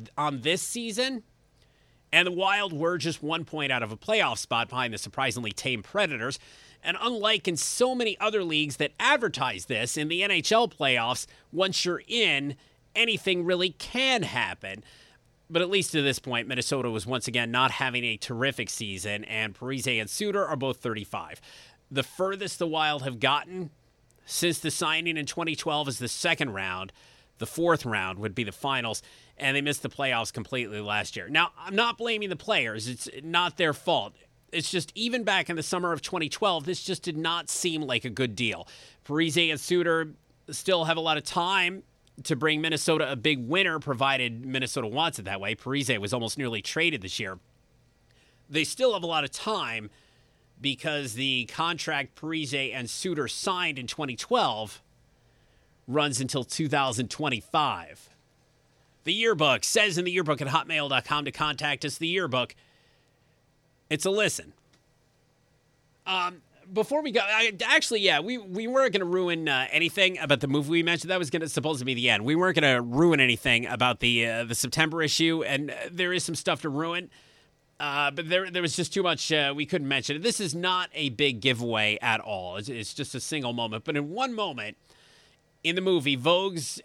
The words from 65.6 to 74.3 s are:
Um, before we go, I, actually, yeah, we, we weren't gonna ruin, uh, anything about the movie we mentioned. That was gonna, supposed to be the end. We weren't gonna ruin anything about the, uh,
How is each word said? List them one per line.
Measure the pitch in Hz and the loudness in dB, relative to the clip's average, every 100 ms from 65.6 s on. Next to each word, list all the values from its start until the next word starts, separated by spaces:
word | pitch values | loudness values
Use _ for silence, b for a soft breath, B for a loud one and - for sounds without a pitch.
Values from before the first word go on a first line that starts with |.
| _ _ _ _ | _ _ _ _
Um, | - 185 180 175 _ _ 185 | -4 -2 -2 -4 _ _ -4
before | 196 - 294 | -2 2 0
we | 302 | 2
go, | 220 | 2
I, | 202 220 226 185 | 2 4 2 2
actually, | 226 311 - 220 | 2 4 4 4
yeah, | 185 151 | 4 4
we, | 190 247 | 2 -6
we | 190 185 226 | -6 -4 2
weren't | 262 262 | 4 4
gonna | 196 | 2
ruin, | 175 185 175 165 156 | 2 2 2 0 2
uh, | 131 143 | 2 2
anything | 151 170 202 185 175 | 2 2 4 4 4
about | 147 135 | 2 2
the | 139 | 4
movie | 143 143 | 0 2
we | 170 | 2
mentioned. | 170 170 170 | 2 0 0
That | 185 | -2
was | 151 | 0
gonna, | 165 160 | -2 -2
supposed | 156 156 143 | -2 -2 -2
to | |
be | 131 | -2
the | 120 120 | 2 4
end. | 104 | 4
We | 120 | 4
weren't | 160 185 | 4 4
gonna | 175 147 123 | 6 6 4
ruin | 120 127 170 147 | 4 6 8 8
anything | 127 113 131 117 | 6 4 4 4
about | 120 117 123 117 | 2 2 2 4
the, | 120 117 | 2 4
uh, | 117 | 2